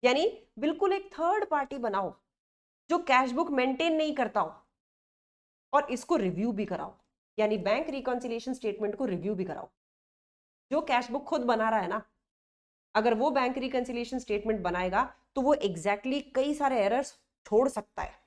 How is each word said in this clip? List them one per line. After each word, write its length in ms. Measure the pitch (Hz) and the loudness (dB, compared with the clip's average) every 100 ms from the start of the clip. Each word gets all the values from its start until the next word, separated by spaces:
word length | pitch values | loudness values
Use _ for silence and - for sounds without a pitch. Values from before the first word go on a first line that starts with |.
यानी 420 | 247 269 392 - - - | 4 4 2 -2 -18 -4
बिल्कुल 340 | 294 330 392 | -4 0 0
एक 200 | 392 392 | 0 -4
थर्ड 360 | - 330 427 427 | -2 0 0 0
पार्टी 300 | 294 269 277 | -2 -2 -4
बनाओ 320 | 233 196 185 - _ _ _ _ _ _ _ | -2 -2 -4 -8 _ _ _ _ _ _ _
जो 80 | 349 | 0
कैश 320 | 349 254 262 | 4 4 4
बुक 200 | 247 330 | 0 0
मेंटेन 460 | 269 262 262 330 311 | 2 0 2 2 2
नहीं 180 | 311 | 0
करता 260 | 294 220 208 | 0 -2 0
हो 260 | 160 - _ _ _ _ _ _ _ _ _ _ _ | -2 -6 _ _ _ _ _ _ _ _ _ _ _
और 180 | 277 285 | 2 2
इसको 240 | 247 - 330 | -6 0 0
रिव्यू 360 | 190 165 226 | 2 -2 -4
भी 120 | 202 208 | -2 -4
कराओ, 300 | 180 - - _ _ _ - | -6 -8 -14 _ _ _ -2
यानी 200 | 214 202 | 0 0
बैंक 300 | 185 233 320 | 0 0 -2
रिकॉन्सिलिएशन 680 | 269 247 269 254 226 240 | -4 -4 -4 -4 -6 -6
स्टेटमेंट 420 | 247 220 202 208 208 | -4 -4 -2 -4 -2
को 80 | |
रिव्यू 300 | 254 175 180 | -4 -2 -4
भी 100 | 196 | -4
कराओ। 240 | 175 - - _ _ _ _ _ _ _ _ _ _ | -4 -6 -12 _ _ _ _ _ _ _ _ _ _
जो 80 | 285 | -2
कैश 280 | 302 247 247 | 2 0 2
बुक 140 | 262 | -6
खुद 160 | 262 311 | -2 -2
बना 280 | 240 220 220 | 2 2 2
रहा 100 | 220 | 0
है 80 | 180 | 0
ना, 140 | 208 - _ _ _ _ _ _ _ _ | -4 -8 _ _ _ _ _ _ _ _
अगर 200 | 214 226 | 2 2
वो 160 | 220 277 | 4 2
बैंक 280 | 269 254 262 | 2 0 -2
रिकॉन्सिलिएशन 600 | 254 262 247 240 233 262 | -2 -2 -2 -6 -4 -6
स्टेटमेंट 420 | - 208 214 214 | -2 -2 0 -2
बनाएगा 440 | 175 180 185 190 262 - _ | 0 -2 0 0 0 -6 _
तो 60 | - | 0
वो 140 | 262 294 | 4 4
exactly 680 | 202 170 160 202 262 277 277 | 2 -2 -2 -2 -2 -4 -2
कई 200 | - 277 | -2 0
सारे 260 | 294 277 254 | 0 0 2
एरर्स 320 | 196 240 269 - _ _ - | 2 2 -2 -10 _ _ 2
छोड़ 220 | 214 269 | 4 4
सकता 340 | 240 - - | 0 -10 -10
है। 160 | 160 - | -10 -12